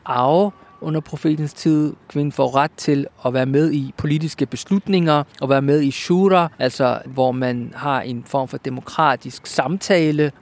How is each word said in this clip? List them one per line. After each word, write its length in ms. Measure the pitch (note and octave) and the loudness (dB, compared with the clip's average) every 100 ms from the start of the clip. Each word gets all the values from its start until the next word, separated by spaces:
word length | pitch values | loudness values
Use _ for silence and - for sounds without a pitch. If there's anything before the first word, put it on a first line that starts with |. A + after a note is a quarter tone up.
| - | -2
arve 460 | B2 B2+ E3+ G3+ - - - | 0 2 4 2 -4 -20 -12
under 180 | D#3 D#3 | -6 -6
profetens 540 | - D3+ D#3+ D3+ D3 | -6 -4 -2 -2 -4
tid. 400 | - E3 D3+ D3+ - - | -2 2 2 0 -4 -8
Kvinden 220 | D3 D3 | -4 -4
får 240 | - C3 C3+ | 0 0 2
ret 160 | D3+ - | 0 -2
til 300 | - C#3 C#3 _ B2+ | 0 0 -2 _ -2
at 80 | |
være 120 | C3 C3 | 0 2
med 260 | C#3 D#3 | 2 2
i 220 | D3 C3+ - | 0 -4 -6
politiske 480 | D3 D3+ D#3+ - C3+ | -2 -2 -2 -4 -4
beslutninger, 800 | - - G3 G3+ F#3+ E3 D3 C#3 - | -4 -2 -2 2 2 4 2 0 -4
og 80 | C3+ | 0
være 120 | C3+ | 2
med 200 | C#3 D3+ | 4 2
i 100 | C#3 | 2
shura, 580 | - - F3 G3 F#3 E3 - | -2 0 2 4 4 2 -2
altså 400 | C3 - B2+ A#2 - | -4 0 0 0 -6
hvor 260 | C3 C3 | -2 0
man 420 | B2+ B2+ B2 A#2+ - | 0 -2 -4 -6 -8
har 260 | C#3+ C3 | -4 -4
en 220 | A#2 A#2+ B2 | -4 -8 -4
form 200 | C#3+ C3 | -4 -4
for 100 | C3+ | -6
demokratisk 880 | C#3 B2+ - - C3 B2+ B2+ - - | -8 -10 -8 0 2 2 -6 -14 -6
samtale, 840 | - C3 F#3+ - F#3 D#3 D3+ D3+ - | -2 -2 -2 2 2 2 2 0 -2